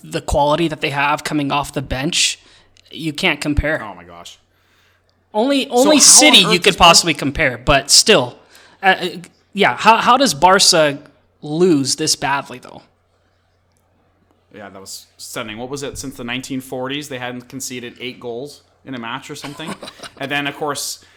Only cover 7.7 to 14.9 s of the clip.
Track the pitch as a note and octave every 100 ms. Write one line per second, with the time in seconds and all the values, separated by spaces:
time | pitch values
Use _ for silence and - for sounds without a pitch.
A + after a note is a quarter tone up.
7.7 | C#3 C3 - - F#3 B2 - _ - _
8.7 | _ G3 F#3 F3 F3 E3 _ _ G3 F3
9.7 | B2 G#3 A3+ F#3+ B3 C4+ C#3+ F3+ G3 -
10.7 | F3 D3+ C#3+ - _ _ _ D3+ D#3 F#3
11.7 | D3 B2+ B2+ D3+ - C3+ C#3 C3 - -
12.7 | - - _ _ _ _ _ _ _ _
13.7 | _ _ _ _ _ _ _ _ - G2+
14.7 | F#2+ G2